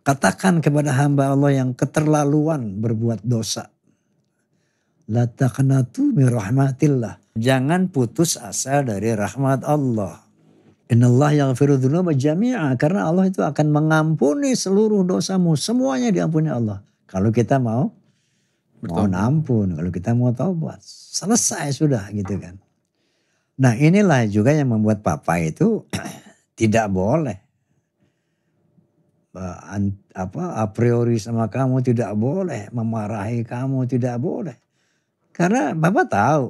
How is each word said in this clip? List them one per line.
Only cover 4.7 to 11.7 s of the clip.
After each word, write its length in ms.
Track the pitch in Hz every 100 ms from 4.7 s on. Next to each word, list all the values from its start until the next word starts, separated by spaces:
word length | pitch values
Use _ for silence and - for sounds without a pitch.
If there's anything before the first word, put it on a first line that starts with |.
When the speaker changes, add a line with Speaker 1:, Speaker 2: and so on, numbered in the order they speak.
| _ _ _ -
Speaker 1:
"La 180 | 113
taqnatu 880 | 120 - 131 - 135 135 123 - 294
min 160 | 226 131
rahmatillah." 880 | 120 95 135 139 127 151 135 110 95 _
Jangan 540 | - 117 131 131 180 185
putus 480 | 143 120 - 165
asa 460 | - 104 90 131 143
dari 320 | 135 101 107
rahmat 500 | 110 101 127 135 135
Allah. 580 | 135 151 135 110 95 - _ _ _ _ _ _ _
"Innallaha 460 | 117 123 123 147 147 139
yaghfiru 300 | 123 143